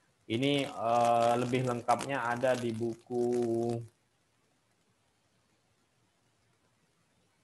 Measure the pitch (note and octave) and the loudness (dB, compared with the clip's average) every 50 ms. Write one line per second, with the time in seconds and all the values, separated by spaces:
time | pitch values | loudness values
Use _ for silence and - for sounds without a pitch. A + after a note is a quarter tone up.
0 | _ _ _ _ _ - A2 A#2 C3+ C#3+ C#3+ C#3+ C3+ - - F2+ G#2+ A#2 A#2+ A#2+ | _ _ _ _ _ -4 -2 0 0 0 0 0 -2 -4 -6 -4 -2 2 2 4
1 | A#2+ A#2 A#2 A#2 A#2 A#2 A#2 A#2+ B2+ A#2+ B2+ B2+ B2+ B2+ B2 A#2 - - A#2+ A#2 | 4 4 4 4 4 4 2 2 0 0 -2 -2 0 -2 -2 -4 0 0 0 0
2 | A#2+ C3+ C#3 C3+ A#2 A#2+ A#2+ B2 C3 C3 B2+ A#2+ A#2+ A#2 A2+ A2 A#2 A#2 A2+ - | 0 -4 -4 -4 -2 -2 -2 0 0 0 0 0 0 -4 -4 -2 -4 -4 -6 -8
3 | - - B2 A#2+ A#2+ A#2+ B2 B2 A#2+ A#2 A#2 A#2 A#2 A#2+ A#2 A#2 A#2 A2+ - _ | -10 -6 -2 -2 0 0 0 0 0 0 0 0 -2 -2 -4 -4 -8 -12 -18 _
4 | _ _ _ _ _ _ _ _ _ _ _ _ _ _ _ _ _ _ _ _ | _ _ _ _ _ _ _ _ _ _ _ _ _ _ _ _ _ _ _ _
5 | _ _ _ _ _ _ _ _ _ _ _ _ _ _ _ _ _ _ _ _ | _ _ _ _ _ _ _ _ _ _ _ _ _ _ _ _ _ _ _ _
6 | _ _ _ _ _ _ _ _ _ _ _ _ _ _ _ _ _ _ _ _ | _ _ _ _ _ _ _ _ _ _ _ _ _ _ _ _ _ _ _ _
7 | _ _ _ _ _ _ _ _ | _ _ _ _ _ _ _ _